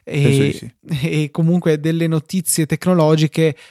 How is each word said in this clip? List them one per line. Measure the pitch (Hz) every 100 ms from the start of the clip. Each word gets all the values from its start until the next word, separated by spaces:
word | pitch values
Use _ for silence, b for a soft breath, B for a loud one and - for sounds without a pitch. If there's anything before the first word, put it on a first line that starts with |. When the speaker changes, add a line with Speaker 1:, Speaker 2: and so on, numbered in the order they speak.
Speaker 1:
E, | - 147
Speaker 2:
Penso | 143 135
di | 139
sì. | - 117 - - 151 160 156
Speaker 1:
e | 147
comunque | 170 165 175 165 151
delle | 160 165 165
notizie | 160 - 185 - - 156
tecnologiche | 160 180 180 156 156 156 - 160 143 B